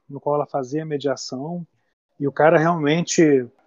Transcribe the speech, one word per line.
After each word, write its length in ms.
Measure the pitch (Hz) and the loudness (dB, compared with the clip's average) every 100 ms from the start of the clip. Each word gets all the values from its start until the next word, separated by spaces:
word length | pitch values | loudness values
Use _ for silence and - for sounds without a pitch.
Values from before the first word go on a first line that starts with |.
| - | -16
no 120 | 139 | -10
qual 160 | 147 147 | -4 -2
ela 100 | 139 | -2
fazia 400 | 147 127 151 160 | -6 -6 -6 -6
mediação, 800 | 147 135 127 - 127 147 175 165 _ _ _ _ - | -4 -4 -4 -8 -10 -8 -10 -12 _ _ _ _ -8
e 100 | 143 | -4
o 40 | |
cara 240 | - 156 165 | 2 4 4
realmente, 880 | 165 170 147 160 170 - 156 139 120 _ | 4 0 0 0 0 2 4 4 0 _